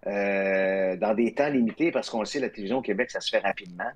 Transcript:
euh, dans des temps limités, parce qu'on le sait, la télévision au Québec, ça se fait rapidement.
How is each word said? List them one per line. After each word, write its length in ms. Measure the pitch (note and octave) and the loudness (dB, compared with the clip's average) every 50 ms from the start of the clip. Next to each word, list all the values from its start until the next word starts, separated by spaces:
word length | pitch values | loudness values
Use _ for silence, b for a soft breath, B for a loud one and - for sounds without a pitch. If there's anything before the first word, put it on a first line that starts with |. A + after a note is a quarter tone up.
| - | -4
euh, 880 | G2 G2+ G2+ G2+ G2+ G2 G2 G2 G2 F#2+ F#2+ F#2+ F#2+ F#2+ F#2+ F#2+ F#2 F#2 | -2 -2 0 0 0 2 2 2 2 2 2 2 2 2 2 2 0 0
dans 160 | F2+ G2+ G#2 A2 | 0 2 2 2
des 200 | G#2+ A#2+ A2+ A2 | 4 2 0 2
temps 160 | - C#3+ D3 | 0 0 2
limités, 420 | C#3+ C3 A#2 A2+ - - D3+ E3+ | 4 2 2 2 2 0 0 2
parce 180 | - B2+ A2+ - | 2 0 -2 -2
qu'on 100 | - A2+ | -4 -4
le 40 | G#2+ | -4
sait, 140 | G2+ - D3 | -2 -2 -4
la 100 | B2+ A2 | -4 -4
télévision 280 | - - G2+ G2 A#2+ C3 | -6 -6 -4 -2 -2 -2
au 20 | |
Québec, 300 | A#2 - G2+ F#2+ B2 - | 0 -2 -2 -2 -2 -2
ça 80 | - - | -4 -6
se 100 | - - | -4 0
fait 100 | - G#2+ | 0 2
rapidement. 500 | - G2 F#2+ - G#2 F2+ F2 F2 G2 A#2+ C3 | 2 0 -2 -2 -10 -16 -10 -8 -8 -8 -8